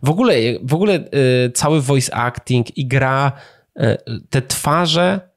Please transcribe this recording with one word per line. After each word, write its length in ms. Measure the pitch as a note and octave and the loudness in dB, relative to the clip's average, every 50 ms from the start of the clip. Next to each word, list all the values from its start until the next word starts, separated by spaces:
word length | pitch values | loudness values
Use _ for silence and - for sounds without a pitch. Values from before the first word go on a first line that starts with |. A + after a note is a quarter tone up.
w 80 | B2+ C#3+ | -2 0
ogóle, 240 | E3 G#3 B3+ A#3 D#3 A#2 A2+ B2 A#2 - | 2 2 2 2 4 2 2 0 -2 -4
w 120 | B2+ B2+ D3+ | -4 -2 -2
ogóle, 200 | E3+ G#3 G#3 F#3+ | 0 2 2 0
e, 560 | D3+ - - - C#3 C3 B2+ B2+ B2+ B2 B2 - | 0 -2 -2 0 2 2 4 4 2 0 0 -2
cały 260 | - - D3 D#3+ D3+ | -2 0 2 2 2
voice 320 | C3 C3+ C#3 C3+ B2+ - - | 2 2 0 0 0 -2 -2
acting 640 | A2+ A#2+ A#2+ - - - - B2 B2 A#2+ - - - | -4 -4 -4 -4 -6 -4 0 0 0 0 -2 -4 -6
i 80 | C3+ | -4
gra, 460 | A#2+ C#3 C3+ C3 C3+ C3+ C3+ C#3+ C3+ C#3 - - - _ _ _ _ - | -2 0 0 0 0 0 0 0 0 -2 -6 -12 -20 _ _ _ _ -6
e, 220 | - A#2+ A2 - - - A#2 A2+ - - _ | -2 0 0 0 -2 -6 -10 -10 -10 -6 _
te 120 | - C3+ | -4 -2
twarze 800 | B2+ - - - - D3 D3+ E3+ F3 D#3 D#3 E3+ F3 F#3 G3+ F#3+ - _ _ | -2 -4 -6 -4 -2 0 0 0 0 0 0 0 0 0 0 -2 -6 _ _